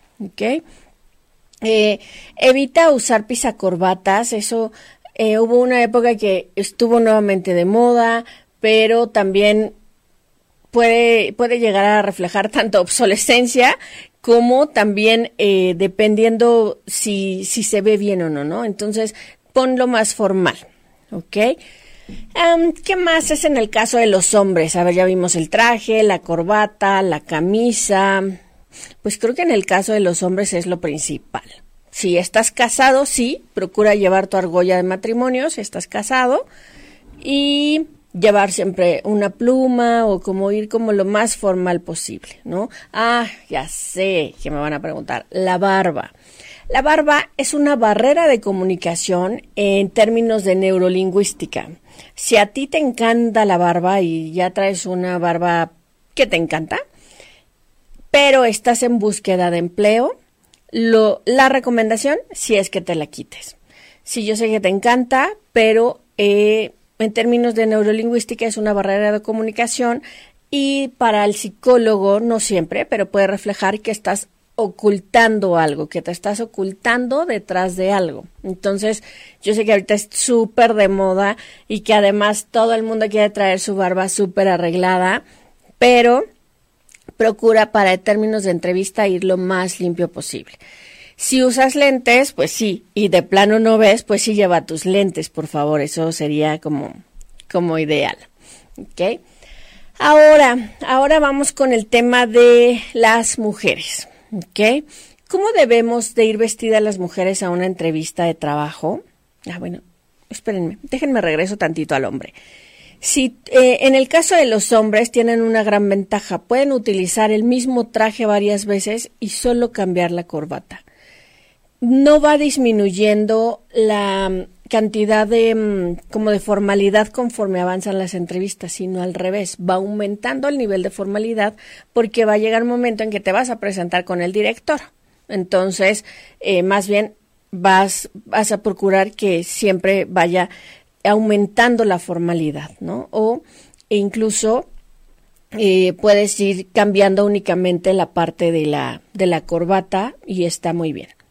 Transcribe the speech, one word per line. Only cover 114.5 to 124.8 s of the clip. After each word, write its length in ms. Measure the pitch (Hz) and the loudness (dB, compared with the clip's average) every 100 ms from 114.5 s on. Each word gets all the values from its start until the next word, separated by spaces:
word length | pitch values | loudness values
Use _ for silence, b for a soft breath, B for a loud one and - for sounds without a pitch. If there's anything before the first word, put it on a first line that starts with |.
| 220 - | 2 2
hombres 380 | 226 214 214 233 | 2 2 0 0
tienen 300 | 240 233 233 | 0 0 0
una 220 | 226 226 | 0 0
gran 260 | 214 208 202 | 2 0 2
ventaja, 540 | 196 190 208 - 180 | 0 -2 -6 -4 -8
pueden 280 | - 240 277 | -2 0 0
utilizar 600 | 254 220 190 180 226 214 | 0 -2 -2 -2 0 0
el 140 | 214 | 2
mismo 440 | 233 254 254 240 233 | 2 0 0 -2 -4
traje 380 | - 220 214 214 | -2 -2 0 0
varias 400 | 208 208 202 208 | 0 0 -2 -2
veces 440 | 196 208 226 - _ | -4 -4 -8 -10 _
y 100 | 208 | -10
solo 420 | - 247 240 240 | -4 -2 0 -2
cambiar 380 | 220 190 180 170 | -4 -2 -2 -2
la 140 | 175 | -4
corbata. 600 | 170 160 156 147 - - _ b b b b b b b b _ | -8 -10 -8 -12 -14 -20 _ b b b b b b b b _
No 400 | 240 262 285 302 | 0 4 6 6
va 160 | 294 302 | 4 2
disminuyendo 1300 | 294 277 240 214 202 185 208 208 214 220 226 - _ | 2 0 2 2 0 2 2 2 2 0 0 -4 _
la 720 | 240 220 208 202 196 190 185 - _ - | 0 0 0 -2 -2 -2 -4 -8 _ -4
cantidad 580 | 226 | -2